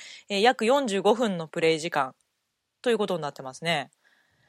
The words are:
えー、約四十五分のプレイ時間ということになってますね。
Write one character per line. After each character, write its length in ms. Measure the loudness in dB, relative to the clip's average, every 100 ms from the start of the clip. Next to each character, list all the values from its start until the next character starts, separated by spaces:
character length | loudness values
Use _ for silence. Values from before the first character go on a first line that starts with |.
| -6 -20 -6
え 80 | 2
ー、 20 |
約 240 | 2 4
四 220 | 2 2 2
十 160 | 0
五 120 | 2
分 220 | 2 0 -2
の 100 | -6
プ 140 | 0
レ 140 | 2
イ 40 | 2
時 120 | -2
間 240 | -2 -4 -6 _ _ _ _ _ _
と 80 | 0
い 60 |
う 40 | 0
こ 80 | 0
と 100 | -4
に 60 |
な 60 | -6
っ 40 |
て 80 | -10
ま 100 | -14
す 120 | -8
ね。 260 | -2 -2 -4 _ _ _ _ _